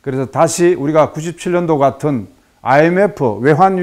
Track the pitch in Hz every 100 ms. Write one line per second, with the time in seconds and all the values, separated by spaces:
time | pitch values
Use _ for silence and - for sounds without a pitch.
0 | 143 131 131 135 160 - 175 180 143 156
1 | 143 - 165 165 185 175 170 151 135 -
2 | 151 131 92 _ _ _ 113 139 165 180
3 | 202 - 131 101 127 151 190 185